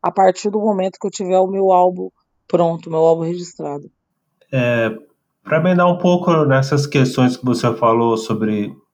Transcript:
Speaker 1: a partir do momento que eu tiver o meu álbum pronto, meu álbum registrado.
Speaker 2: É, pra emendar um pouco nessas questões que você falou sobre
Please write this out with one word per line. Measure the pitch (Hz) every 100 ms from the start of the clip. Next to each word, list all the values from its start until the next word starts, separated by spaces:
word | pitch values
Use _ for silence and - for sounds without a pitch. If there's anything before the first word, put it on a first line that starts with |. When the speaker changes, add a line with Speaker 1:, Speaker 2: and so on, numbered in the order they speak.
Speaker 1:
a | 180
partir | 190 190 185 208
do | 214
momento | 214 196 190 -
que | 202
eu |
tiver | - 185 185
o | 185
meu | 196 190
álbum | 180 180 180 190 _ _ _ _
pronto, | 170 170 165 165
meu | 160
álbum | 160 165
registrado. | 165 175 170 - 156 147 147 _ _ _ _ _ _
Speaker 2:
É, | 131 120 117 113 110 _ _ _ _
pra | - 160
emendar | 175 175 180
um | 175
pouco | 180 180 175 160
nessas | 147 135 135 147 139
questões | 143 127 - 127 123
que |
você | 127 117 123 113
falou | 117 113 117 110
sobre | - 110 110 107 104 - _